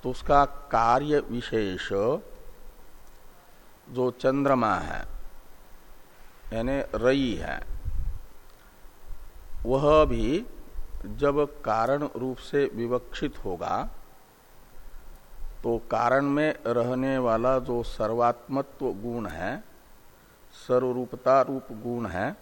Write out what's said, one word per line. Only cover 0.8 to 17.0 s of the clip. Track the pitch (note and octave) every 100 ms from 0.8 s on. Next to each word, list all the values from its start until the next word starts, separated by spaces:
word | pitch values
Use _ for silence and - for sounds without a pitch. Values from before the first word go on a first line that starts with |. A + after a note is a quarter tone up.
| A#2 B2+ D3 D3
विशेष | - A#2+ - A2+ G2+ F2+ - G2 G#2+ E3 - - - - - - - - - - - - - - - - -
जो | B2+ B2+
चंद्रमा | A#2+ C3+ C3+ C#3 C3 A2 F#2
है | D2+ - - - - - - - - - - - - - - - -
यानी | A2 A#2+ C#3 - A2
रई | A#2+ C#3 C3 G#2
है, | E2 C2+ - - - - - - - - - - - - - - - - - - - - A2+
वह | C3+ D3 D#3 D3
भी | A#2 A2 E3 B3 - - - - - G#2
जब | A2 C#3+ C#3+ C#3+ -
कारण | - A2 A#2 C#3+ D3 -
रूप | C3 B2
से | - C#3+ C#3
विवक्षित | A2 A#2 B2 - - D3 - G#2
होगा | F2 E2+ F#2 - - - - - - - - - - - - - - - - - -
तो | A#2+ A#2
कारण | - A2+ A#2+ C3 C#3
में | C#3+ D#3 - -
रहने | A#2+ A#2 B2+